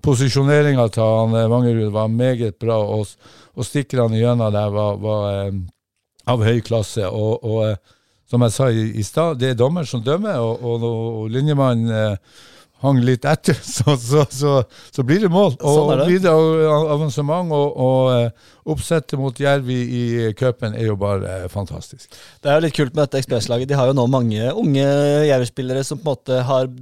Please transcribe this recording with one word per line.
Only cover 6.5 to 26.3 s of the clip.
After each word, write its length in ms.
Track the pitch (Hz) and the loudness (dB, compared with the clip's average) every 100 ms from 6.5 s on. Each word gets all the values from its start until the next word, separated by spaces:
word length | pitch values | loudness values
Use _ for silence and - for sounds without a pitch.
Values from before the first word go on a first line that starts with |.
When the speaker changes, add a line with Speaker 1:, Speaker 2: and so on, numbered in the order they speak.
| 120 | 0
Speaker 1:
klasse, 420 | - 117 104 - | 0 -2 -2 -4
og, 400 | 92 107 107 110 | -4 -2 -2 -2
og, 140 | 113 110 110 | -2 -2 -2
eh, 320 | 101 _ _ _ _ _ | -4 _ _ _ _ _
som 100 | 120 | 0
jeg 140 | 120 | 2
sa 160 | - 135 | 2 0
i, 140 | 113 110 110 | 2 -2 -4
i 80 | |
stad, 320 | 98 - 165 139 | -4 -2 -2 0
det 140 | 131 | -2
er 80 | 117 | 2
dommer 240 | 127 175 | 0 0
som 160 | 156 123 | -4 -4
dømmer, 380 | 113 165 214 151 | -2 -2 0 -2
og, 220 | 117 117 | -2 -4
og, 200 | 120 117 117 | -4 -4 -2
og 420 | 113 113 113 110 | -4 -4 -6 -4
linjemannen, 600 | 120 151 143 135 117 113 | -2 0 2 2 2 0
eh, 500 | 110 110 98 _ - - - _ _ | 0 0 -2 _ -20 -20 -20 _ _
hang 160 | 135 135 | 0 2
litt 280 | 120 127 139 | 2 0 0
etter, 280 | 156 - | 0 0
<laughs> 200 | 165 - | -2 -4
så, 180 | - 131 | -2 0
så, 280 | 139 117 147 143 | 0 2 2 2
så, 260 | 131 143 139 117 - - | 0 2 2 0 -10 -12
så 180 | - 123 | -6 0
blir 140 | 175 | 2
det 60 | 208 | 2
mål. 220 | 175 202 | 4 2
Og 220 | 123 147 151 | 2 2 4
Speaker 2:
Sånn 140 | 147 | 4
er 80 | 131 | 2
det. 60 | 160 | 2
Speaker 1:
videre 240 | 180 185 | 2 4
av-, 280 | 160 160 160 | 4 4 2
av-, 220 | 156 151 156 | 2 2 2
avansement 580 | 147 156 135 147 170 175 | 0 -2 -2 -2 -2 -2
og, 220 | 147 143 - | 0 -2 0
og, 300 | 131 131 131 | 2 2 2
eh, 380 | 123 117 - _ _ - | 2 0 -4 _ _ -6
oppsettet 520 | 151 - 165 - 143 | -6 -2 -2 -2 -4
mot 200 | 135 120 | -4 -2
Jerv 300 | 139 143 123 | 0 0 0
i, 60 | 127 | -4
i 260 | 120 123 120 117 113 | -2 -2 -2 0 -2
cupen 400 | 104 127 117 113 | 0 -2 0 -6
er 140 | 110 113 | -2 -2
jo 80 | 101 | -2
bare, 300 | 101 98 95 92 | -2 -2 -4 -8
eh, 60 | 90 | -8
fantastisk. 640 | 104 95 80 - - - - - - | -8 -8 -10 -14 -20 -20 -20 -20 -6
Speaker 2:
Det 80 | 143 | 0
er 60 | 147 | 2
jo 60 | |
litt 100 | 165 - | 2 0
kult 160 | 139 | -2
med 100 | 147 | 0
dette 160 | 143 135 | -2 -2
Ekspresslaget. 480 | 131 123 107 120 135 | -2 -4 -2 -4 -2
De 80 | 143 | 0
har 120 | 127 | 2
jo 40 | 135 | 2
nå 80 | 120 | 2
mange 380 | 131 117 107 120 | 2 0 0 -2
unge 360 | 196 175 135 139 143 147 147 151 | -2 0 2 2 2 2 2 2
Jerv-spillere 540 | 135 120 - 127 131 135 | 2 0 -6 -6 -4 -4
som 120 | 147 | -6
på 60 | 151 | -6
en 80 | |
måte 260 | 135 - | -6 -2